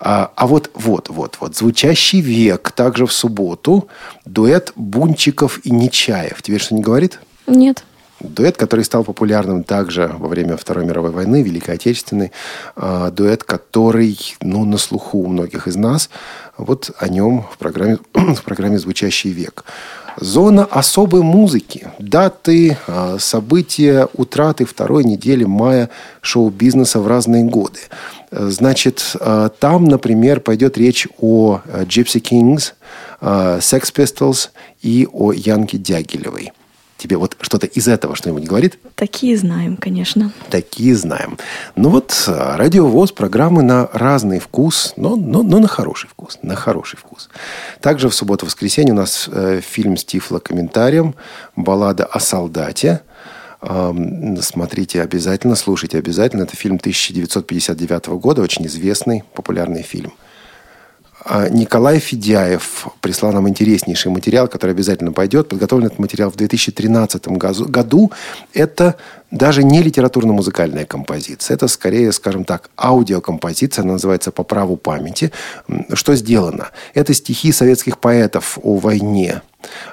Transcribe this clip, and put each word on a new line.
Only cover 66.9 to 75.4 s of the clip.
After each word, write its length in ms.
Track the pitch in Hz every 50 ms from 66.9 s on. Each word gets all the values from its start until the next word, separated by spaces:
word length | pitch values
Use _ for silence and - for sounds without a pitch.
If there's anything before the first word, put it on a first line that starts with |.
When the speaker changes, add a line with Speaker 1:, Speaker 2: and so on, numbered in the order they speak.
| 113 117 110 104 - 92 - - 92
Speaker 1:
газу-, 300 | 90 - 95 98 92 -
году. 460 | - 131 123 117 113 139 180 220 202 - - - - - - - _ -
Это 400 | - 156 156 - - 180 180 - - - - - - _ -
даже 320 | - - 131 147 147 139 139
не 180 | 139 143 165
литературно-музыкальная 1040 | 165 160 - 135 123 123 - 127 113 113 104 101 95 95 - - 82 78 73 76 76
композиция. 680 | - - 69 67 - - - - - 139 - - - -
Это 100 | - -
скорее, 460 | 127 - - - 92 98 120 120 110
скажем 320 | 101 - - 101 95 95 90
так, 260 | - - 98 - - _ -
аудиокомпозиция. 1040 | 120 123 127 127 117 95 98 87 - - 85 78 - - 82 - 131 131 - -
Она 120 | 98 92 92
называется 360 | 90 90 95 92 87 - -
"По 140 | - - 90
праву 320 | - - 101 98 90 90
памяти". 560 | - - - - - - 85 92 - 156 156 - -